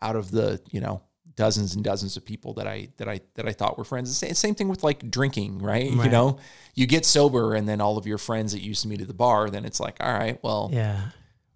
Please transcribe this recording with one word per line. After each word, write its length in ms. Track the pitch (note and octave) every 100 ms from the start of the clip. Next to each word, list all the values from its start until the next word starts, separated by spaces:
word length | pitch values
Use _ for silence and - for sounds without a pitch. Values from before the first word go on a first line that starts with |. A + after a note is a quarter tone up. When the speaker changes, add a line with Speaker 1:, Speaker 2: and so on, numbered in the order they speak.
Speaker 1:
out 120 | A2 A2+
of 140 | F#2
the, 300 | A2 G#2 G2 -
you 100 | G2+
know, 200 | G#2+ G2+ _ _ - -
dozens 380 | A2 G#2+ G2
and 100 | G2
dozens 320 | G2+ G3 G2 F#2
of 80 |
people 300 | - G#2+ -
that 120 | G#2+ G#2
I, 220 | G#2 G#2 -
that 100 | A2
I, 120 | F#2+ -
that 120 | - A2+
I 60 |
thought 240 | G2 G#2 -
were 80 |
friends. 300 | G#2+ B2+ B2+ C3
Sa-, 160 | -
same 220 | F3 G#3+
thing 140 | G#3+ G3
with, 140 | F#3
like, 280 | D3+ C#3+ A#2+
drinking, 480 | B2 C#3 A2+ G2+ F#2+
right? 320 | G#2 A2 C3+
You 100 | A#2+
Speaker 2:
Right. 100 | B2
Speaker 1:
know, 280 | A#2+ C3 C3+ - - -
you 120 | - B2
get 180 | D#3+
sober 500 | - D3 C#3+ B2 A2+
and 140 | G#2+ G#2
then 140 | G#2
all 160 | G#2 G#2+
of 80 | G#2+
your 100 | G#2
friends 340 | - A2 A2
that 80 | G2+
you 60 | G2
used 120 | G2+
to 60 | A2
meet 140 | G#2
at 40 | F#2+
the 60 |
bar, 360 | F#2 B2 G#2+ G#2+
then 140 | G2 -
it's 120 | -
like, 200 | - -
"All 120 | B2
right, 300 | G#2+ A2+ -
well, 280 | A#2 G#2+ G#2+
Speaker 2:
Yeah. 380 | B2+ G#2+ G2+ A2 - _ _ _